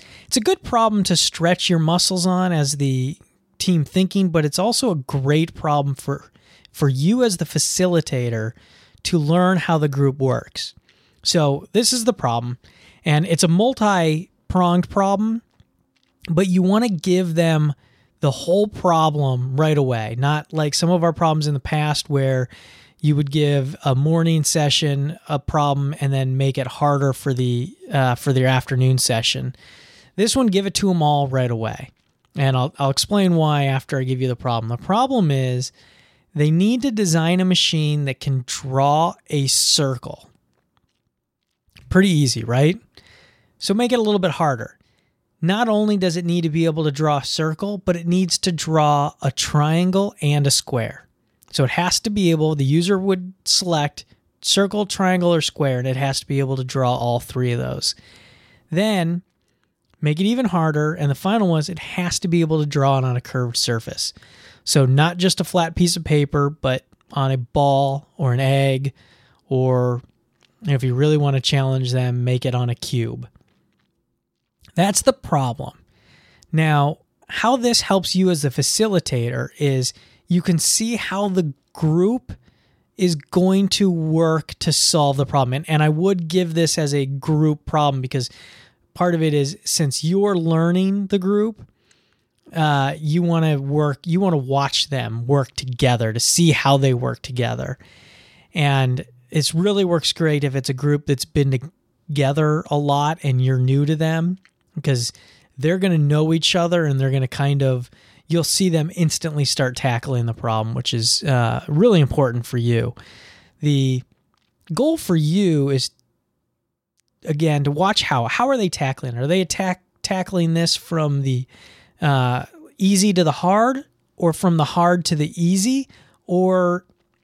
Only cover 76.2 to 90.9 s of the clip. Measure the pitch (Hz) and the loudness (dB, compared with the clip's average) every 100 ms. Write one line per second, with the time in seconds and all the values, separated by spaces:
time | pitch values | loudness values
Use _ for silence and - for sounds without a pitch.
76.2 | _ _ _ 156 160 147 143 160 _ _ | _ _ _ -2 2 2 0 -2 _ _
77.2 | - - 220 254 240 233 - 196 180 185 | -14 -4 0 0 0 0 0 0 0 0
78.2 | 185 165 143 - 135 - 220 185 - 127 | 2 2 -2 -2 -2 0 0 0 -2 -4
79.2 | 117 123 127 - 143 131 127 - _ _ | -4 -6 -8 -4 -2 0 -2 -6 _ _
80.2 | - 175 170 165 - - 226 233 - 190 | -2 0 2 0 0 -2 -2 -6 -6 -4
81.2 | 208 185 160 139 _ - 156 160 190 247 | -2 0 -2 -6 _ -4 0 2 2 0
82.2 | - - _ _ _ _ _ - 180 156 | -6 -16 _ _ _ _ _ -2 -2 -2
83.2 | - 185 185 190 196 - 202 170 160 160 | -2 0 2 2 2 2 0 0 0 2
84.2 | 165 160 - - - 147 - 175 143 139 | 2 0 -4 -6 -2 0 2 2 2 0
85.2 | 135 147 123 131 160 156 156 156 190 190 | 0 0 0 -2 -2 2 2 2 0 0
86.2 | 165 180 175 160 160 - 151 143 135 139 | -2 -2 0 0 0 0 -2 -2 -2 -4
87.2 | 143 151 156 147 - 156 147 135 127 139 | -2 2 2 0 -2 0 0 0 -4 -4
88.2 | 123 - - - - _ _ - 180 170 | -6 -10 -20 -20 -20 _ _ -2 0 2
89.2 | 160 147 139 185 - - 151 - 156 190 | 2 0 -2 -4 -6 -2 -2 -2 -2 0
90.2 | 202 185 165 160 170 180 190 | 2 0 0 2 2 2 0